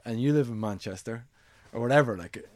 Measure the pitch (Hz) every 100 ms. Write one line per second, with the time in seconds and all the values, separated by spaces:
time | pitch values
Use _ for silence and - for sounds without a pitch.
0 | 117 117 135 151 123 107 107 98 107 95
1 | - 117 123 _ _ _ - - 120 143
2 | 127 98 85 - -